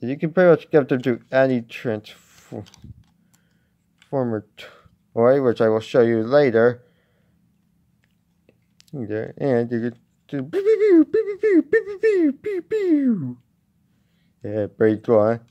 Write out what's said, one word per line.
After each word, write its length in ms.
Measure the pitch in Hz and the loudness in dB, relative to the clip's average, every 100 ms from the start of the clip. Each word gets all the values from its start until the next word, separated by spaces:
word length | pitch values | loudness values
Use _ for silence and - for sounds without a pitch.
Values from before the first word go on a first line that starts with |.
You 160 | 120 143 | -8 -6
can 160 | 170 | -6
pretty 180 | 165 180 | 2 4
much 200 | 156 - | 4 2
get 180 | 160 131 | 0 0
them 140 | 135 | -2
to 180 | 127 117 _ | -2 -4 _
any 300 | 131 135 127 | 0 2 0
transform. 1000 | 117 - 131 107 107 - _ _ _ 117 104 _ - - _ _ _ _ _ _ _ _ _ _ _ | -6 -12 -8 -8 -10 -20 _ _ _ -16 -16 _ -20 -20 _ _ _ _ _ _ _ _ _ _ _
former 380 | 143 123 110 107 _ - - _ _ _ | -6 -4 -6 -10 _ -20 -20 _ _ _
toy, 280 | - 117 139 | 0 2 4
which 180 | 131 110 | 2 0
I 80 | 113 | 0
will 120 | 110 | 0
show 220 | 110 139 | -2 2
you 200 | 117 117 | 2 2
later. 600 | 110 139 143 113 117 120 _ _ _ _ _ _ _ _ _ _ _ _ _ _ _ _ _ _ _ _ _ | 0 2 2 4 2 0 _ _ _ _ _ _ _ _ _ _ _ _ _ _ _ _ _ _ _ _ _
There, 420 | 147 107 107 113 - | -12 -8 -8 -10 -8
and 340 | 143 120 120 | -2 -2 -2
you 100 | 120 | -4
can 180 | 117 123 _ _ _ | -6 -10 _ _ _
do 140 | 143 | -10
pew, 180 | 135 359 | -6 -4
pew, 420 | 392 440 427 349 | 0 2 4 4
pew, 0 | |
pew, 340 | 302 440 403 392 | 4 0 -4 -4
pew, 220 | 440 370 | 2 2
pew, 200 | - 453 | 2 -2
pew, 160 | 392 403 | -2 -4
pew, 340 | 440 403 320 | 0 2 0
pew, 300 | 269 - 392 | -2 -8 -10
pew. 760 | 330 440 381 302 269 214 131 123 _ _ _ _ _ _ _ _ _ _ | -6 -4 0 0 0 -2 -4 -12 _ _ _ _ _ _ _ _ _ _
Yeah, 240 | 104 107 101 | -10 -6 -6
pretty 340 | _ 110 107 | _ 0 0
cool, 240 | 107 113 104 | 2 2 2
huh? 120 | 113 _ | -2 _